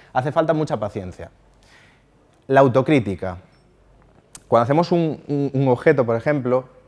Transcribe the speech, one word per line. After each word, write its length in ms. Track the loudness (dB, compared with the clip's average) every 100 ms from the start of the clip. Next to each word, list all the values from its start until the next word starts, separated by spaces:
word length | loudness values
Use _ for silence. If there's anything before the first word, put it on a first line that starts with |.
| _
Hace 200 | -4 -2
falta 200 | -2 0
mucha 260 | 0 -2 -6
paciencia. 520 | -6 -8 -12 -14 -18 _ _ _ _ _ _ _ _ _ _ _ 0
La 140 | 4
autocrítica. 760 | 4 4 2 0 0 -6 -8 -12 -18 _ _ _ _ _ _ _ _ -16 0
Cuando 160 | 2
hacemos 280 | 2 0 2
un, 300 | 0 0 -4 -6
un, 220 | -4 -2
un 140 | 0 0
objeto, 360 | 2 2 2
por 120 | 2 -2
ejemplo, 520 | -2 -2 0 -2 -2 -18